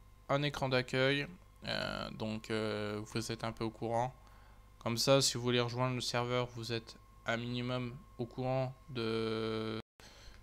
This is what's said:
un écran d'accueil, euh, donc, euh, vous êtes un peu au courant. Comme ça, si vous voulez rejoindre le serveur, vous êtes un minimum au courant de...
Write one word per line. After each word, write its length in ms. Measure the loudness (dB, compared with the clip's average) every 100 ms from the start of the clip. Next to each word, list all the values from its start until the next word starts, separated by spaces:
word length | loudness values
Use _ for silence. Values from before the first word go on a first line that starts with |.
| -20 -10 0
un 160 | 2
écran 240 | 2 0 2
d'accueil, 580 | 2 4 4 4 4 0 -8 -18 -12 -4
euh, 440 | -2 0 -2 -4
donc, 400 | -4 -4 -4 -2
euh, 500 | -2 0 0 -2 -4 -4
vous 260 | -4 -4
êtes 140 | -4 -4
un 80 |
peu 100 | -2
au 80 | -4
courant. 420 | -2 -2 0 0 -4 -20 -20 -20 -20 -20 -6
Comme 180 | -2 2
ça, 240 | 6 6
si 160 | 6 2
vous 60 |
voulez 180 | 2 2
rejoindre 340 | 2 0 0 0
le 60 |
serveur, 460 | 0 0 2 0 0 -4
vous 180 | -4
êtes 240 | -4 -4 -16 -20 -10 -2
un 120 | 0
minimum 580 | 0 -2 -2 -2 -4 -8 -12 -6
au 80 | -6
courant 500 | -2 0 2 0 -4 -8
de... 880 | -2 0 2 0 0 0 -2 -2 -4 -8 -16 -20 -18 -18 -18